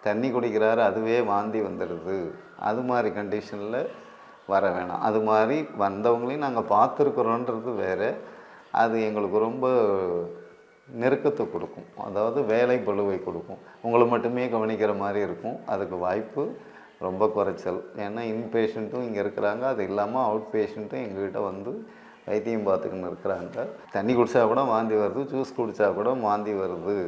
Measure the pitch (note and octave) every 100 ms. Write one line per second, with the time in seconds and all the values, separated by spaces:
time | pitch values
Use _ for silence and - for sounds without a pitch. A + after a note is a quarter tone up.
0 | G#2+ G#2 C3 B2 A#2+ G#2+ A2 A2+ A2 G2
1 | A2+ A#2 A2 G2+ G#2+ A2 G2+ F#2 F2+ F2
2 | D#2+ F#2+ E2 D2+ - - - A2 B2+ B2+
3 | C#3 G#2 G#2 G#2 - G#2 G#2 A#2+ - -
4 | - - - - - G2 F#2+ F2+ F2+ F2
5 | A2 A2 G#2+ G#2+ A2 D3+ D3+ - G2 G2
6 | A2+ A#2 A#2+ D3 C#3+ A#2+ - G2+ B2+ -
7 | D3 B2 A2+ A#2 B2 A2+ A2+ A2 F#2+ F#2
8 | G#2+ - - - - - - - A2+ A2+
9 | A2 G#2+ G2+ G2+ A2+ B2+ B2+ B2+ G#2+ G2
10 | F#2 F2 E2+ - - - - _ - B2
11 | B2 C#3+ D3+ C#3+ G#2+ F2 F2 - F2 -
12 | - G2 A2 C3 A#2+ A2 B2 B2 G2+ G2+
13 | G2+ F#2+ - F2 F2+ F#2+ - - A#2 A#2
14 | A#2 A#2+ A#2 B2 B2+ A2+ A2 G#2+ G#2+ G2+
15 | G2+ G2+ G2 - A2 F#2 - G2+ F#2+ F#2
16 | F2 G2 A2 - D#3 B3+ - - - -
17 | F2+ F#2+ G#2+ G#2+ G2+ F2 - F2+ - -
18 | G2+ A2 A#2 A2 A2+ A#2 A2 A2+ G#2+ B2
19 | B2 G#2 G#2 - G#2 A2 B2+ B2 F#2+ G2+
20 | G#2 B2 A#2+ A2 A2 A2 G#2 - G#2 C3
21 | A#2+ G2 G2 F#2+ G2+ F#2+ G#2 G3+ A3 -
22 | - - - G#2+ A2 A2+ G2+ F#2+ G2 F#2+
23 | F2+ E2 G2 F#2 F2 F2+ - - - G#2
24 | G#2 B2 A2 B2+ A2+ A#2+ C3+ A2 A2+ G#2+
25 | G2+ G#2 C3+ C3+ C3 - A#2 G2+ G#2 F#2+
26 | A2 C3 G#2+ G#2 G#2 G2+ F#2+ F2 E2+ G2+